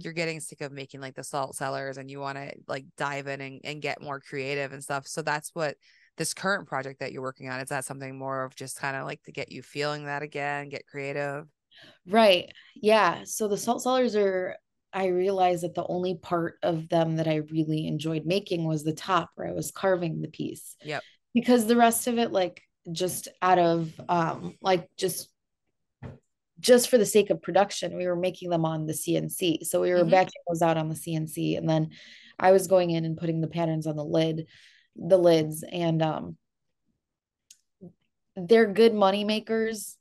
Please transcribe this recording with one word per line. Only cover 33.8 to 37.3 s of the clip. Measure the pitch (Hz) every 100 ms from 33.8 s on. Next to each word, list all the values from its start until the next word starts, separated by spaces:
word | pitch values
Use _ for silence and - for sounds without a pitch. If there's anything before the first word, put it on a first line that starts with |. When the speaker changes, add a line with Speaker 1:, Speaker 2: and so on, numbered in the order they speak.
| 156
Speaker 2:
on | 151
the |
lid, | 151 165 160 160 160 - - _ _ -
the | 175 185
lids, | 175 165 156 156 -
and, | 175 170 160
um, | 156 151 - 165 _ _ _ _ _ _ _ _ _